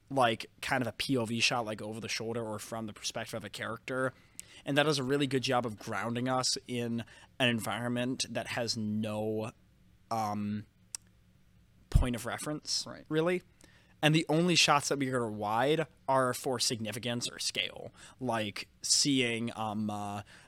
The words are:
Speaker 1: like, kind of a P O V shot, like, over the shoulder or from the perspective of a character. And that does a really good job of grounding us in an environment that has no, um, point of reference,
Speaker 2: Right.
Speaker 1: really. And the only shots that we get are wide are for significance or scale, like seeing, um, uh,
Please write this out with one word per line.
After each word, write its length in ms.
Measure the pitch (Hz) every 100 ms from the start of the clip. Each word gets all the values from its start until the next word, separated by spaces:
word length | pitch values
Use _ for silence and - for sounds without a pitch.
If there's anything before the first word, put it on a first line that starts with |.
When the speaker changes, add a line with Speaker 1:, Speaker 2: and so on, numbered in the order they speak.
| _
Speaker 1:
like, 360 | 135 120 113 - -
kind 200 | - 131
of 60 | 113
a 40 |
P 260 | - - 127
O 80 | 113
V 140 | 117
shot, 260 | 113 127 107
like, 160 | 107
over 180 | 107 113
the 80 | 113
shoulder 360 | - 113 117 113
or 140 | 104
from 260 | - 113 110
the 80 |
perspective 400 | 104 - 117 110
of 100 | 113
a 60 | 104
character. 640 | - 107 113 - 131 131 - - - - -
And 140 | - 143
that 60 |
does 160 | 147 139
a 40 |
really 240 | 127 143 143
good 140 | 131
job 240 | 123 123 120
of 140 | 101
grounding 500 | - 101 113 120 127
us 260 | 127 123 - -
in 360 | 120 117 117 - - - -
an 100 | 123
environment 760 | 117 104 104 120 120 123 127 -
that 180 | 117 -
has 280 | 135 113 117
no, 720 | 107 107 107 107 110 110 110 - - _ - - -
um, 540 | 113 107 104 104 104 104 _ - - - - _ _ _ _ _ _ -
point 260 | - 127 117
of 100 | 117
reference, 600 | 101 151 151 - - 117
Speaker 2:
Right. 180 | 76 -
Speaker 1:
really. 320 | 156 170 180 - _ - - _ -
And 120 | 151
the 120 | 160 -
only 280 | 156 180 160
shots 340 | - 147 -
that 100 | 143
we 60 | 131
get 100 | 127
are 160 | 113
wide 560 | 107 104 110 135 160 156 - -
are 240 | 131 127
for 260 | 123 143 120
significance 720 | - 117 107 110 120 120 -
or 100 | -
scale, 540 | - - 90 - - - - -
like 480 | 127 113 107 - - _
seeing, 680 | - - 147 135 120 113 117 -
um, 340 | 110 104 107
uh, 340 | 104 104 101 - -